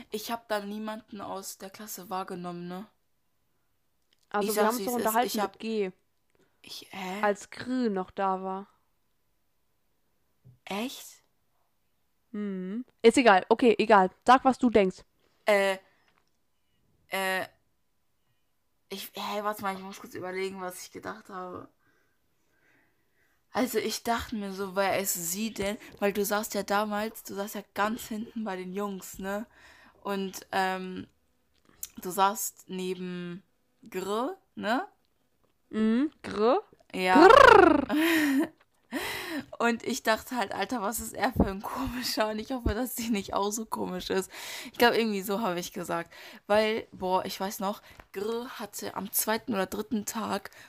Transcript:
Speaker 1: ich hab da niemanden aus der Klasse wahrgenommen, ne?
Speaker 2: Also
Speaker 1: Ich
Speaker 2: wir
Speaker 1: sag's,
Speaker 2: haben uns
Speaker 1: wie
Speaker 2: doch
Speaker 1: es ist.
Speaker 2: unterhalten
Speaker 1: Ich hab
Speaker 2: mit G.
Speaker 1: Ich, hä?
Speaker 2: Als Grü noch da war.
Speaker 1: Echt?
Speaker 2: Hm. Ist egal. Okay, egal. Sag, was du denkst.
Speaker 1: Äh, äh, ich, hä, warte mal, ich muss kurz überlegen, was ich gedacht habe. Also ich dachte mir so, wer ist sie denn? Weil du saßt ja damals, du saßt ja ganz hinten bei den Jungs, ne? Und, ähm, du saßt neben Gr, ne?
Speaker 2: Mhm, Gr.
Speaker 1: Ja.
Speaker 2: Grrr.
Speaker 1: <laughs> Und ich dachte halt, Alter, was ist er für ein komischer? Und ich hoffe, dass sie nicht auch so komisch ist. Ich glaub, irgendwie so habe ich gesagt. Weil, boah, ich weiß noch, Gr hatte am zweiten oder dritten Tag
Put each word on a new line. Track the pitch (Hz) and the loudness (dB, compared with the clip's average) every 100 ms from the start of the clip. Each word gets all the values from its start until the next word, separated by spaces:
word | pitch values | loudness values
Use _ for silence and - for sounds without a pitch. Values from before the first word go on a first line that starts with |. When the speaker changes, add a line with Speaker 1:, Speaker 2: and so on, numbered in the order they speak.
| - | -12
Speaker 1:
ich | 214 - | -10 -8
hab | 233 - | -8 -4
da | 208 | -6
niemanden | 202 214 214 220 - 202 | -4 -8 -8 -10 -14 -14
aus | 196 190 196 - | -12 -12 -12 -14
der | 196 | -16
Klasse | - 214 - 175 | -16 -14 -14 -8
wahrgenommen, | 185 - 185 175 175 175 | -8 -6 -8 -8 -10 -10
ne? | 180 214 _ _ _ _ _ _ _ _ _ _ _ _ _ _ | -12 -14 _ _ _ _ _ _ _ _ _ _ _ _ _ _
Speaker 2:
Also | 208 208 | -2 0
Speaker 1:
Ich | 208 | 2
Speaker 2:
wir | |
Speaker 1:
sag's, | 214 | 2
Speaker 2:
haben | 240 | 0
uns | |
Speaker 1:
wie | |
Speaker 2:
doch | 202 | -2
Speaker 1:
es | 240 | -2
ist. | 220 | 0
Speaker 2:
unterhalten | 220 220 | 2 0
Speaker 1:
Ich | 220 | -2
hab | 196 | -4
Speaker 2:
mit | - | -6
G. | 226 220 185 - _ _ _ _ _ _ | -6 -4 -4 -8 _ _ _ _ _ _
Speaker 1:
Ich, | - - - | -18 -18 -16
hä? | 190 185 202 | -12 -10 -2
Speaker 2:
Als | 214 202 - | -2 -2 -8
Grü | - 247 254 233 | -12 -6 -2 0
noch | 190 185 | -2 -6
da | - 196 185 | -4 -2 -2
war. | 190 190 202 _ _ _ _ _ _ _ _ _ _ _ _ _ _ _ _ _ - - | -4 -8 -12 _ _ _ _ _ _ _ _ _ _ _ _ _ _ _ _ _ -20 -20
Speaker 1:
Echt? | - 196 254 - - - _ _ _ _ _ _ _ _ _ _ _ | -8 -6 -6 -8 -16 -20 _ _ _ _ _ _ _ _ _ _ _
Speaker 2:
Hm. | 208 202 190 185 220 - _ | -8 -6 -6 -6 -8 -10 _
Ist | 226 277 | 6 8
egal. | 233 190 - | 8 6 6
Okay, | 233 247 - | 4 6 6
egal. | 214 208 185 - - | 6 6 6 4 6
Sag, | 262 | 8
was | 269 247 | 6 4
du | 247 | 4
denkst. | 214 190 - - _ _ _ | 4 4 0 -14 _ _ _
Speaker 1:
Äh, | - 202 196 190 - _ _ _ _ _ _ _ _ _ _ _ _ | 2 4 4 0 -8 _ _ _ _ _ _ _ _ _ _ _ _
äh, | 190 190 185 - _ _ _ _ _ _ _ _ _ _ _ _ _ _ | -4 -2 -2 -4 _ _ _ _ _ _ _ _ _ _ _ _ _ _
ich, | 196 - | -12 -12
hä, | 196 202 208 | -10 -6 -4
warte | 208 214 | -4 -4
mal, | 202 | -6
ich | 190 | -6
muss | 190 196 | -10 -14
kurz | - | -14
überlegen, | - 180 185 190 190 | -12 -8 -6 -6 -6
was | 185 180 | -10 -10
ich | - | -14
gedacht | 185 190 214 214 | -12 -12 -12 -14
habe. | 190 180 - - _ _ _ _ _ _ _ _ _ _ _ _ _ _ _ _ _ _ | -14 -12 -14 -18 _ _ _ _ _ _ _ _ _ _ _ _ _ _ _ _ _ _
Also | 202 254 220 | -4 -2 -2
ich | 220 - | -2 -4
dachte | 233 226 - | -2 -4 -4
mir | 220 202 | -8 -6
so, | 190 196 185 | -8 -4 0
wer | 196 151 | 0 0
ist | 196 | -2
sie | 180 170 190 220 | -4 -6 -4 -4
denn? | 214 196 208 - - | -4 -6 -6 -12 -4
Weil | 202 | -2
du | 202 | 0
saßt | 202 208 220 | 0 -2 -2
ja | 202 | -4
damals, | 196 202 214 208 220 - | -2 0 0 -4 -6 -8
du | - | -12
saßt | 196 202 208 | -8 -8 -10
ja | - | -8
ganz | - 208 226 - | -2 -2 -2 -8
hinten | 214 233 226 | -10 -8 -8
bei | 214 185 | -6 -6
den | 185 | -6
Jungs, | 190 202 190 - - | -6 -6 -8 -12 -10
ne? | 190 202 233 - - - - _ | -8 -6 -8 -16 -20 -20 -20 _
Und, | 196 196 190 - - | -6 -4 -4 -8 -6
ähm, | 190 190 185 185 185 202 _ _ _ _ _ _ _ - - | -2 -2 -2 -6 -10 -12 _ _ _ _ _ _ _ -16 -12
du | 185 | -8
saßt | 175 196 220 - - - | 0 0 0 -8 -10 -10
neben | 185 185 185 180 180 175 175 - _ _ _ 226 | -6 -6 -6 -8 -8 -10 -12 -18 _ _ _ -12
Gr, | 185 185 214 269 381 _ | -8 -4 -2 -2 -6 _
ne? | - 196 254 403 _ _ _ _ _ _ _ _ | -8 -2 -2 -4 _ _ _ _ _ _ _ _
Speaker 2:
Mhm, | 214 220 233 302 - | -2 2 2 0 -4
Gr. | - 196 220 359 - - _ | -8 0 2 2 -2 -14 _
Speaker 1:
Ja. | 190 185 269 370 | -2 6 10 12
Speaker 2:
Grrr. | 539 523 440 349 294 269 | 12 12 12 10 6 2
Speaker 1:
<laughs> | 294 330 330 294 269 330 - _ _ _ 285 392 - 359 311 - - | 2 2 4 2 2 0 -6 _ _ _ -8 -6 -8 -8 -10 -10 -2
Und | 233 233 | -2 0
ich | - - | -4 -2
dachte | 233 220 - 254 | 0 0 -2 -6
halt, | 202 | -4
Alter, | - 196 247 | -4 -4 -4
was | 196 226 | -4 -6
ist | 220 | -8
er | - 233 | -4 0
für | - 208 | 2 0
ein | 190 | -2
komischer? | - 240 262 247 233 - 214 | -8 -6 -6 -6 -4 -2 -2
Und | 214 | -4
ich | 220 | -6
hoffe, | 262 233 | -4 -2
dass | 208 254 - | -2 -4 -6
sie | 233 | -4
nicht | 208 190 | -4 -2
auch | - 202 | -2 -2
so | 226 | -4
komisch | 220 220 190 180 - | -6 -8 -6 -6 -2
ist. | 190 185 - - - 262 | -2 -4 -10 -14 -14 -12
Ich | - | 2
glaub, | 240 | 4
irgendwie | 202 226 202 | 4 0 -2
so | 190 196 | -4 -4
habe | 220 175 | -2 -4
ich | 175 | -6
gesagt. | 202 165 170 170 - - 220 - | -10 -6 -6 -6 -14 -20 -14 0
Weil, | 208 214 226 - | 2 2 -2 -8
boah, | 190 185 185 | -8 0 0
ich | 190 - | -2 -6
weiß | 196 - | -8 -4
noch, | 196 220 - - - | -6 -6 -12 -20 -16
Gr | 196 214 233 254 - | -8 -4 -4 -8 -12
hatte | 214 - 202 | -12 -10 -10
am | - 196 | -8 -4
zweiten | - - 220 - | -2 0 -2 -2
oder | 202 | -2
dritten | 185 196 208 214 | -2 -4 -4 -4
Tag | 202 226 202 202 - - | -4 -6 -4 -4 -6 -16